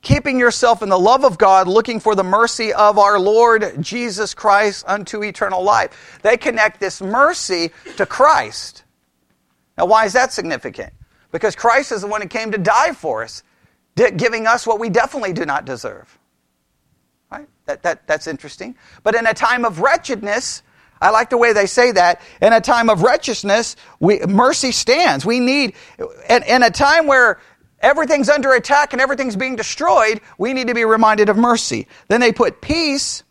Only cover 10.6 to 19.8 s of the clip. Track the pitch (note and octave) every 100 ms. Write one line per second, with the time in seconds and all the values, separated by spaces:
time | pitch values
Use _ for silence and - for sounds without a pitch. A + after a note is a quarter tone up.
10.6 | B2 G2 F#2+ _ - _ _ - G#3+ -
11.6 | A#3 B3 C#4 A3 G3+ G#3+ G3 A3 A3+ G#3
12.6 | F3+ G#3+ D#4+ - D#3+ A2 A2+ - _ _
13.6 | _ _ _ - E3 D#3 A3+ A3+ A3 A#3
14.6 | A3+ G#3+ A#3 G3 A#3+ C#4+ G3+ F3+ D3+ C#3
15.6 | C3 A#2+ A#2 F#2+ - _ _ _ _ _
16.6 | _ _ _ _ _ _ _ D4 D4 _
17.6 | - C#3 F3 D#3+ - D3+ E3 C#3+ D3 -
18.6 | G#3 B3+ _ - G#3+ A3+ A3+ G#3+ A3+ B3
19.6 | A#3 D#3+